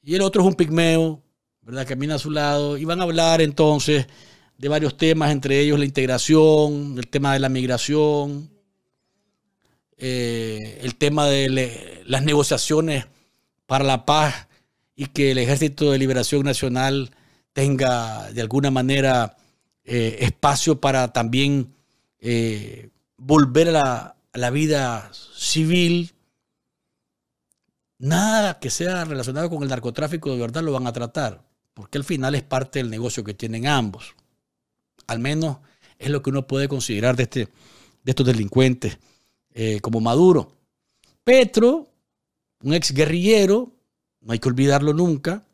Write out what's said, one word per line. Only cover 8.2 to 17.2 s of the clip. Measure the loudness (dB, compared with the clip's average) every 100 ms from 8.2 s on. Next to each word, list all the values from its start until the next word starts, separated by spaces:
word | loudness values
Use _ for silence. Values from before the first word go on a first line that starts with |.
| -2 -8 -14 _ _ _ _ _ _ _ _ _ _ _ _ _ _ _
eh, | -8 -4 -4 -6 -6 -8 -12 -10
el | -10 -2
tema | 0 2 2
de | 2 0
le-, | 0 -4 -8 -18 -20 -4
las | 0
negociaciones | 2 2 2 0 0 0 0 -4 -6 _ _ _ _ _ _
para | 0
la | 0 0 2
paz | 2 2 -2 -14 _ _ _ _
y | -14 -10
que | 0 0
el | 2
Ejército | 0 0 0 0 0
de | 2
Liberación | 0 0 0 0
Nacional | 0 -2 -4 -2 -2 -2 -6 _